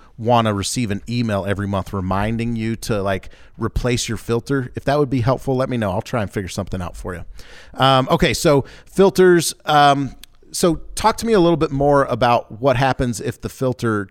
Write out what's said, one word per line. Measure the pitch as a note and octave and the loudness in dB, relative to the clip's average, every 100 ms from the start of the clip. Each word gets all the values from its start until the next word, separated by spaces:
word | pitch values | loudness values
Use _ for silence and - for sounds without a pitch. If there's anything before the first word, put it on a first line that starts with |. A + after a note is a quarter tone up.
| - - | -12 -8
want | A2+ A#2+ A2 | 2 2 2
a | |
receive | G2+ F#2+ - A2+ | 0 -4 -4 -4
an | G2+ - | -6 -4
email | A#2+ A2+ G2+ F#2 | -4 -2 -2 -2
every | G2 G2+ | -4 -2
month | G2 - | -4 -4
reminding | G2+ F#2 F#2+ G#2+ A2+ A#2 A#2 | -6 -4 -2 -2 -2 -4 -4
you | A2 A2+ | -4 -6
to, | - G#2+ | -4 -2
like, | G2 G2 - - - - | -2 -4 -6 -18 -20 -8
replace | A2+ - B2+ B2 - | -4 -2 0 -2 -2
your | G#2+ | -6
filter. | - A#2 - C#3 B2+ | -4 -4 -2 -4 -4
If | - - | -6 -2
that | D3 | 0
would | C#3+ | 0
be | C3+ | 0
helpful, | A#2 B2+ - B2+ | 0 -2 -2 -2
let | C3 | -2
me | B2 | -2
know. | G#2 | -2
I'll | F#2 | -4
try | - B2 | -4 -4
and | F#2+ | -4
figure | A2 F#2 | -6 -6
something | - F#2+ F#2+ | -8 -6 -6
out | E2+ - | -8 -10
for | G2 | -12
you. | E2+ E2+ - - - - | -12 -12 -16 -18 -20 -18
Um, | - C3 C3+ B2+ | 0 4 4 2
okay, | E3 D#3+ | 2 2
so | A2 E3 C#3+ - - - | 2 2 2 0 -10 -8
filters. | - F#3+ F3+ F#3 F3 - - - | 2 4 6 6 6 2 -6 0
Um, | D3+ C#3+ C#3 C3+ - - _ - | 4 6 4 -2 -10 -20 _ -14
so | D#3 F#3 D#3+ - - | -2 0 0 -6 -2
talk | A3 G#3+ | 0 0
to | A3+ | 2
me | |
a | G#3+ | 4
little | E3+ D#3+ | 4 2
bit | D#3 | 0
more | C#3 C#3+ C#3+ C3+ | 0 2 2 2
about | A#2+ B2 A#2+ - G#2+ | 0 2 2 0 -2
what | C3+ B2 | 0 2
happens | C3+ - B2+ A#2 | 2 0 -2 -4
if | C3 - | -6 -8
the | A2+ | -10
filter | - C3 B2 A#2+ G#2 G2 | -4 -4 -2 -2 -2 -4